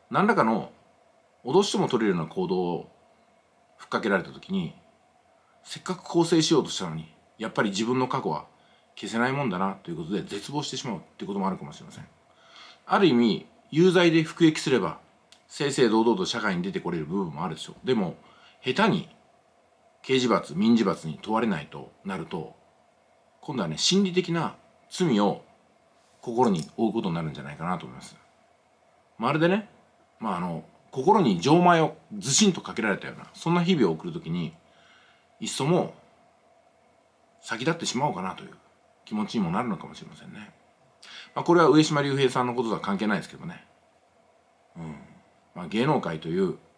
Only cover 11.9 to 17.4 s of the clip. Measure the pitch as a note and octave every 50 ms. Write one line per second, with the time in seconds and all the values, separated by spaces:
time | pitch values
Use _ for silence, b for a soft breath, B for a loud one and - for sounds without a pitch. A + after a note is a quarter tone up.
11.9 | - - - - _ _ _ B B B B B B B B B B B B -
12.9 | F#3 G#3 G3 D#3 B2 A#2 A#2+ A2 F2 - - - _ _ _ _ C3+ D#3 F3+ F#3+
13.9 | E3 F#3 F3 E3+ D#3+ E3 D#3 - - - E3+ D#3+ D#3 - - D#3 C3 A2 F2+ D#2
14.9 | - - - _ _ _ _ _ - _ _ _ - - D3+ C#3+ - D3+ B2+ G#2+
15.9 | G#2+ A2 A2+ A#2+ A2 F#2 F#2 - - A2+ G#2+ G#2 F#2 F2 F2 G2 F#2 F2+ - F2
16.9 | F2 E2 D2+ D2 F#2 G2+ F#2+ D#2+ C#2+ D2+